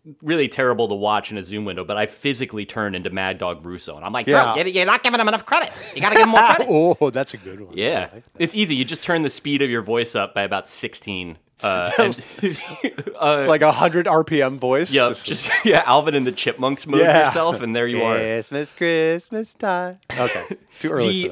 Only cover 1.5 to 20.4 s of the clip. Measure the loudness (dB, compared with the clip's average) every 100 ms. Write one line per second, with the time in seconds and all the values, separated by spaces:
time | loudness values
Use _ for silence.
1.5 | -8 -6 -6 -6 -2 -4 -4 -4 -4 -6
2.5 | -8 -8 -4 -4 -4 -6 -4 -4 -4 -6
3.5 | -6 -10 -12 -12 -12 -8 -6 2 4 4
4.5 | 2 -2 0 2 2 2 2 2 -2 0
5.5 | 0 0 -6 -14 -4 2 6 6 6 6
6.5 | 4 4 4 4 4 0 0 -4 -8 -14
7.5 | -16 -14 -4 -2 -2 -4 -10 -16 -4 -2
8.5 | 0 0 0 -2 -6 -2 0 0 -4 -2
9.5 | 0 0 0 0 -2 0 -2 -2 -2 -2
10.5 | -2 -6 -10 -10 -10 -10 -10 -10 -14 _
11.5 | _ -2 -2 0 0 0 -2 -12 -6 -4
12.5 | -4 -10 -8 -8 -8 -12 -2 0 2 2
13.5 | 4 4 4 2 2 2 2 2 2 0
14.5 | 0 0 0 2 2 2 0 -6 -8 -2
15.5 | 0 4 4 6 4 4 0 0 -2 -4
16.5 | -2 -2 -2 0 2 6 6 4 2 0
17.5 | 0 -2 -2 -2 0 0 0 -2 -4 -4
18.5 | -8 -8 -4 -2 2 0 -2 -4 -10 -10
19.5 | -6 -4 -2 -4 -10 -10 -4 -2 -4